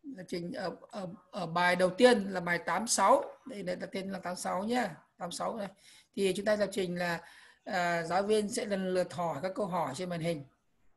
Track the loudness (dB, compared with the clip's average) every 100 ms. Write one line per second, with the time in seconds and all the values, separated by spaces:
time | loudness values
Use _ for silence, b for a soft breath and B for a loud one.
0 | -14 -14 -8 -8 -6 -6 -8 -8 -14 -12
1 | -10 -12 _ -8 -4 2 4 4 2 8
2 | 8 8 2 -4 -2 -2 0 -2 0 4
3 | 6 6 4 -10 -14 -8 -6 -6 -6 -8
4 | -6 -8 -8 -6 -4 -2 0 0 0 -6
5 | _ _ -10 -6 -6 -4 -8 -12 B B
6 | B -2 0 2 2 2 2 0 -2 -2
7 | -2 -4 B B B B -6 -2 0 0
8 | 0 0 2 2 2 -2 -2 -2 0 0
9 | -2 -2 -4 -2 -4 -4 -2 -2 -2 -4
10 | -6 -4 -2 -4 -6 _ _ _ _